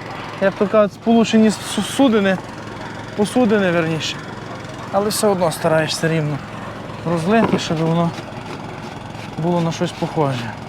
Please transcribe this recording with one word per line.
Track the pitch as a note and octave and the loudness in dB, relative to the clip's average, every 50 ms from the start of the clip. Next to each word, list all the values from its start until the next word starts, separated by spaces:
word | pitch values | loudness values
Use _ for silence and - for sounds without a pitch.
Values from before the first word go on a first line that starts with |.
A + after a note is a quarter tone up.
| - - - - - - - - | -10 -10 -10 -10 -10 -10 -4 -2
як | G3 G3 C#4 | 0 0 2
то | - G#3 | 2 0
кажуть, | F#3+ - A3 G#3 G3 | 4 6 4 4 4
сполучені | - - - A3+ A#3 A#3 A3 - - A3 A3 A3 | 0 -2 2 4 6 6 6 6 6 6 6 6
су-, | F#3 - - - - - | 4 2 -4 -4 -4 -4
судини, | F#3+ - - - C#4 C4 G#3+ A3 G3 G3 F#3 F3+ - - - - - - - - - - - - - - - | -4 -2 2 4 4 6 6 4 4 2 2 0 -4 -8 -12 -12 -12 -12 -12 -12 -12 -12 -12 -12 -12 -8 -2
посудини, | - G#3 - - B3+ B3+ G3+ A3 G#3 G3 F3+ | -2 -2 2 4 4 4 4 4 4 4 4
верніше. | E3+ E3+ D#3+ D#3+ E3 D#3 - - - - - - - - - - - - - - - - - - | 2 2 2 0 0 -2 -4 -6 -6 -8 -10 -12 -12 -12 -12 -12 -12 -12 -12 -12 -12 -12 -10 -2
Але | - G3 G#3 G#3+ | 0 0 0 2
все | G3+ - - | 0 2 2
одно | G#3+ G3 F3+ F3+ D#3+ | 2 4 4 2 0
стараєшся | D3+ - - E3 D#3+ D#3+ D#3 D3 - - - D#3+ | 0 0 2 2 4 4 2 0 -2 -2 0 0
рівно | D#3+ D#3+ D3+ D3 D3+ B2+ - - - - - - - - - - - - - D#3+ | 2 2 0 0 -2 -4 -6 -10 -12 -12 -10 -10 -10 -12 -12 -12 -12 -8 -4 -2
розлити, | F3 E3+ D#3+ F3+ G#3+ A#3 G#3 - - E3 | -2 0 2 2 4 4 4 2 0 -2
щоб | - - E3+ D#3 | 0 -2 0 0
воно | E3 D#3+ E3 E3+ E3+ E3 - - - - - - - - - - - - - - - - - - - - - - - - - - | 2 2 2 2 2 0 -2 -6 -10 -10 -12 -12 -10 -10 -10 -10 -10 -12 -10 -12 -12 -12 -12 -12 -12 -12 -12 -12 -12 -10 -6 -2
було | D#3 E3+ F3 F3 | 0 0 2 2
на | E3+ E3 | 2 0
щось | D#3 - F3 E3 | 0 -2 -2 -4
похоже. | - - E3+ D#3 - D#3+ D3+ C#3 C3+ A#2+ A#2 A2+ G#2 - - | -2 -4 -6 -2 0 0 0 0 0 -2 -4 -6 -8 -10 -12